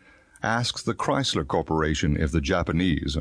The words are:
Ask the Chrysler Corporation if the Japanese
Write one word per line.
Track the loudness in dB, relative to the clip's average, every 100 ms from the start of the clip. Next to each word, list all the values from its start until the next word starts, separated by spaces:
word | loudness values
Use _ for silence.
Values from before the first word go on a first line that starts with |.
| -20 -20 _ -6
Ask | -2 0 -2 -4
the | -4 -2
Chrysler | 0 0 0 -2 0
Corporation | -2 0 0 2 0 0 0
if | 2
the | 0
Japanese | 2 0 2 2 2 0 -2 -4